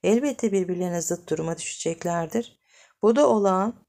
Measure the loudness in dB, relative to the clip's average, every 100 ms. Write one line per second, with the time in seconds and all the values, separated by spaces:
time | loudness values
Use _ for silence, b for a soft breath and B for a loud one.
0 | 4 2 2 -2 0 0 -2 -2 -2 -4
1 | -4 -6 -4 -4 -4 -6 -10 -6 -6 -4
2 | -4 -4 -2 -4 -6 _ b b b b
3 | 2 4 4 4 2 2 0 -4